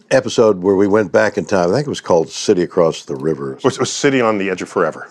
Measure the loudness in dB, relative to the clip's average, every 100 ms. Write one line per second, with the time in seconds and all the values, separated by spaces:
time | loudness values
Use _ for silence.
0 | 0 0 0 2 4 4 2 2 4 2
1 | 2 2 0 -2 -2 0 0 0 -4 -8
2 | 0 0 0 -4 0 0 0 2 0 0
3 | -8 -6 -4 -4 -6 -2 -2 -2 -6 -2
4 | 0 2 0 0 -4 -6 -4 -2 -2 -4
5 | -10